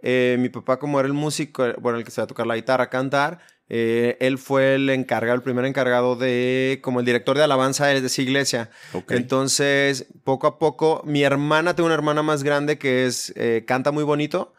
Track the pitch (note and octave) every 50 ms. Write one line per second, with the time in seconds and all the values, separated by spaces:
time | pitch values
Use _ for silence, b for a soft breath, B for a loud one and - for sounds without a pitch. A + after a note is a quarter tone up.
0 | - B2 B2+ B2+ B2 B2 B2 B2 B2+ B2 - A#2+ - - C3 B2+ D3 D3 C#3+ C3+
1 | C3 C#3 C#3+ D3 D3+ D3+ C#3 - D3+ D3 - - B2+ A#2+ - - A2+ B2 A#2 A#2
2 | A2 - - - A2 G#2+ - - A2+ A#2 A#2 A2+ A2+ - C3 B2 B2 - - B2+
3 | C3+ C3+ C#3 C#3 C#3+ D#3 F3 E3+ b b b b b - A2+ A#2 A#2 A2+ A#2 A#2
4 | A#2 A#2+ A#2+ - C3 C3 C#3 C3 - - C#3 C3+ C3+ C3+ C3+ C3+ C#3 C3+ C3+ C3
5 | B2+ - - A2 A2+ A#2 B2 B2+ B2 C3 A#2+ B2 B2 C3+ C3+ C#3 B2+ B2+ B2 B2
6 | B2 B2+ B2 A#2 C3 B2+ B2 B2 B2 B2+ B2+ C3 C3 C3 C3+ C3+ - C3+ B2+ B2
7 | B2 B2 A#2+ A#2+ A#2+ C3+ C3+ C#3+ D#3 D3 C#3 C3 C3 C3+ C3+ - C#3+ C#3+ C#3 C3+
8 | C3 B2+ - - C3+ B2+ C3+ C#3 C3+ - - A#2+ A2+ - B B B B B F#2
9 | - - B2 B2 B2 B2+ C3+ C3 C3+ C3+ - - C#3+ C#3+ C#3 C#3 C#3 C#3 C#3 B2+
10 | - - - - - C#3 C3+ C3 - D3+ - - D#3+ D3+ D3+ - D#3 D#3+ D#3+ -
11 | - D3+ D3 C#3+ C#3+ C#3 C#3 C#3+ D3 D3 D3+ D#3 E3 F3 E3 E3 E3+ E3 D#3+ D3+
12 | D3 D3+ D3 D3+ D3+ D#3 D#3 C#3+ C#3 D3 D3 C#3+ D3 D3 D3+ D3 - C3+ B2+ B2+
13 | B2+ B2+ A#2 - - - - G#2 A2+ A#2 A#2 A2+ A2+ - B2+ C3 B2+ C#3+ D3 D3+
14 | D3+ C#3+ D3 D3 D3+ D3 - F3+ G#3+ - b